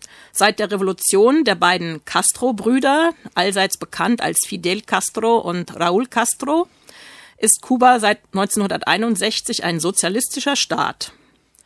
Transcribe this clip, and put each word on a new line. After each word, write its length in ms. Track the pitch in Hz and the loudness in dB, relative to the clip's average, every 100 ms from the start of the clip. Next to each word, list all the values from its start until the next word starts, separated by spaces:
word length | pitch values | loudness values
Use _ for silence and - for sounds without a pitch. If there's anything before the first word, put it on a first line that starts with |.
| - - - | -14 -20 -12
seit 260 | - 202 208 | 0 2 2
der 120 | 208 | -2
Revolution 760 | 202 190 185 - 196 226 302 254 | -2 -2 -2 0 4 6 4 2
der 100 | 180 | 2
beiden 480 | 175 180 170 160 - | 2 2 -2 -8 -6
Castro-Brüder, 1080 | 175 - - 247 208 202 254 269 294 330 320 - - | -2 0 0 -2 -2 0 2 2 2 2 -2 -6 -2
allseits 420 | 185 196 190 - | 0 0 -2 -4
bekannt 460 | - - 170 233 | -8 -4 -2 0
als 160 | 156 160 - | -2 -2 -4
Fidel 340 | 196 170 196 | -4 -4 -4
Castro 560 | - - - - 220 233 | -2 -2 -2 -2 2 2
und 420 | 175 175 170 - | 0 -6 -6 -4
Raúl 280 | 170 185 254 | 0 0 0
Castro, 600 | 233 220 - 262 320 359 _ - - - - - - | -2 -2 -4 -2 -2 -2 _ -20 -20 -20 -20 -20 -2
ist 220 | 226 - | 0 0
Kuba 380 | - 254 247 247 | 0 4 6 6
seit 340 | 208 214 _ 190 | 2 0 _ -4
neunzehnhunderteinundsechzig 1300 | 202 220 196 - - 175 233 196 202 - - - 170 | -2 0 -2 -2 0 0 0 0 -2 -4 -4 -4 -2
ein 160 | 170 | -2
sozialistischer 760 | 165 - 170 202 - - 285 277 | -2 0 0 0 -4 -4 -2 -2
Staat. 560 | - 156 - - - - _ _ _ _ | -2 -2 -4 -4 -12 -16 _ _ _ _